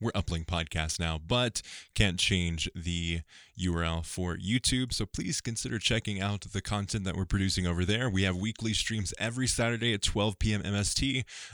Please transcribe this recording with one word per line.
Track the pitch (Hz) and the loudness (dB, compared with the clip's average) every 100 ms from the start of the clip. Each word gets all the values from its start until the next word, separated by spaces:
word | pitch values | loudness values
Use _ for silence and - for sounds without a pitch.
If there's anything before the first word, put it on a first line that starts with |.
We're | 113 | -2
Uplink | 98 - 82 82 | -2 -2 -2 -2
Podcast | 87 82 80 80 - | -2 -2 -2 -2 -2
now, | 85 80 | -2 -2
but | 80 123 123 - - - - | 0 2 2 -2 -8 -14 -8
can't | - 104 87 | 2 2 4
change | - 95 85 82 - | 2 4 2 0 -4
the | 90 85 85 85 85 - - - | -4 -2 -2 0 -2 -4 -16 -18
U | - 90 85 | -2 0 2
R | |
L | 82 82 | 2 0
for | 82 - 90 87 | -4 -4 -2 -2
YouTube. | 95 123 - 127 127 | 0 2 2 2 0
So | - 104 | -2 -4
please | - 185 151 | -4 -4 -4
consider | - 113 127 113 | -4 -4 -4 -2
checking | - 113 107 101 | 2 0 0 -2
out | 98 101 | -2 -2
the | - 98 | -4 -6
content | - 104 101 110 | -2 -4 -2 -2
that | 95 | -2
we're | 82 92 | -2 0
producing | 101 95 92 | 2 2 2
over | 90 85 | 2 2
there. | 90 110 127 | 2 2 2
We | 95 | 2
have | 95 | 2
weekly | 90 107 - 110 | 2 -2 -2 -2
streams | 101 - 110 95 - | 0 0 -2 -4 -2
every | 110 123 127 | -4 0 0
Saturday | - 117 117 117 | 2 2 2 2
at | 101 | 2
twelve | - 104 104 98 | 2 2 2 2
P | 107 | 2
M | 104 | 2
M | 92 | 0
S | 101 101 | 0 0
T, | - 135 127 117 - - | 0 0 0 -4 -10 -16